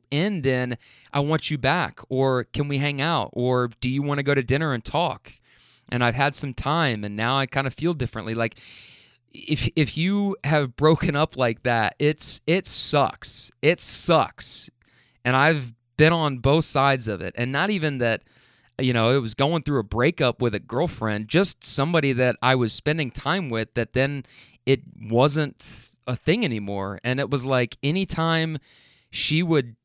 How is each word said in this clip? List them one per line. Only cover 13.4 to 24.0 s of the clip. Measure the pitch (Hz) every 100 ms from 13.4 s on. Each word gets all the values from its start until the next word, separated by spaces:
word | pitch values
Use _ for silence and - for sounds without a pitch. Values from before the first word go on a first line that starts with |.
| - -
It | 143 175
sucks. | - - - 160 101 - - - - _ _ _ _ _
And | 120 131
I've | 147 156 123 117 _ -
been | 156
on | 170 156 127
both | 135 156
sides | 156 143 139 135 110
of | 98
it. | 90 -
And | 123
not | 139 190
even | 202 151 135
that, | 117 110 - _ _ _ _ -
you | 127
know, | 120 113
it | 139
was | 113
going | 110 139 165
through | 156 139
a |
breakup | 101 110 135 - 131 -
with | 123
a | 101
girlfriend, | - 117 170 - 110 104 107
just | 160 190 -
somebody | - - 143 170 143
that | 123 127 117
I | 123
was | 131 117
spending | - - 160 135
time | - 139 185 156
with | 113 110
that | - 113
then | 127